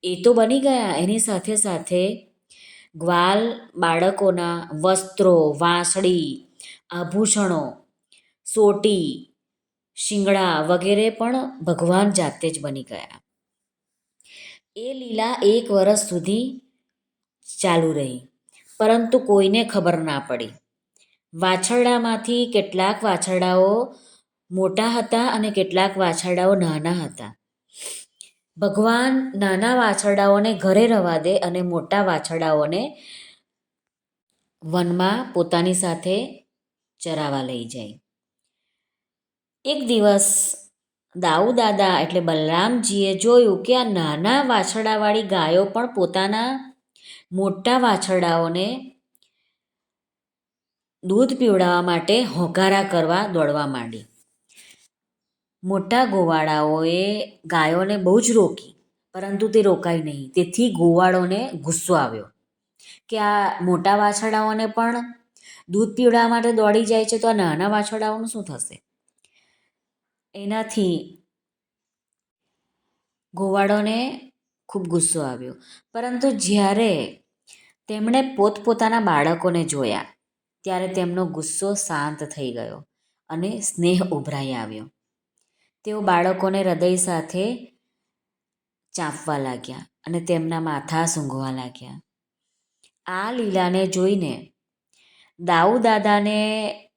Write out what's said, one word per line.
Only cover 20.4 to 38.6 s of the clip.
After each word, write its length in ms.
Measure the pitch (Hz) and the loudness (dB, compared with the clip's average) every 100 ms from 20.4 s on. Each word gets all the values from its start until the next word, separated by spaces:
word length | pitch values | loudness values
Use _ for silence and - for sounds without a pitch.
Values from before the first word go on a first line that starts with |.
| 113 - _ _ _ _ _ _ _ | -8 -14 _ _ _ _ _ _ _
વાછરડામાંથી 1160 | 165 185 185 185 240 247 240 233 226 226 240 240 | -2 0 0 2 2 4 2 0 -4 -2 -2 0
કેટલાક 520 | 214 185 185 190 208 | 0 0 0 0 0
વાછરડાઓ 920 | 220 175 175 185 180 180 190 214 254 - _ _ _ _ _ | 0 0 0 0 2 4 4 2 -2 -8 _ _ _ _ _
મોટા 360 | 180 190 190 226 | -2 -2 0 0
હતા 380 | 233 233 226 247 | 0 0 0 0
અને 240 | 226 214 | 0 -2
કેટલાક 460 | 202 190 180 196 196 | -2 0 0 0 2
વાછરડાઓ 580 | 185 165 180 180 185 196 | 0 0 -2 0 2 4
નાના 360 | 170 156 156 | 2 -2 -2
હતા. 440 | 180 147 - 110 113 _ _ _ - - - - _ - _ _ - | -4 -6 -12 -18 -18 _ _ _ -18 -16 -16 -20 _ -20 _ _ -4
ભગવાન 760 | 196 196 220 233 262 262 262 202 | -2 0 2 2 2 0 -2 -2
નાના 400 | 196 190 220 254 | 0 0 2 2
વાછરડાઓને 800 | 226 196 208 202 202 202 214 | 2 0 0 2 4 4 2
ઘરે 340 | 202 185 190 233 | 0 2 4 6
રવા 300 | 220 175 160 | 4 2 0
દે 200 | 160 190 | 2 0
અને 240 | 175 175 | 0 -2
મોટા 420 | 180 170 160 196 | -2 -4 0 0
વાછરડાઓને 1000 | 196 160 - 165 160 151 151 175 269 - - - - _ _ _ _ _ _ _ _ _ _ _ _ _ | 2 0 -2 -4 0 2 0 -2 -6 -10 -20 -20 -20 _ _ _ _ _ _ _ _ _ _ _ _ _
વનમાં 720 | 160 175 175 175 185 220 254 | -4 -2 0 0 0 0 -4
પોતાની 400 | 185 170 170 180 | -2 0 0 0
સાથે 760 | 180 185 170 180 190 - - _ _ _ _ _ _ | 0 -2 -4 -2 -4 -4 -14 _ _ _ _ _ _
ચરાવા 440 | 170 156 147 139 | -8 -4 -4 -4
લઈ 220 | 127 123 117 | -6 -8 -10
જાય. 360 | 123 107 107 _ _ _ _ _ _ | -12 -16 -18 _ _ _ _ _ _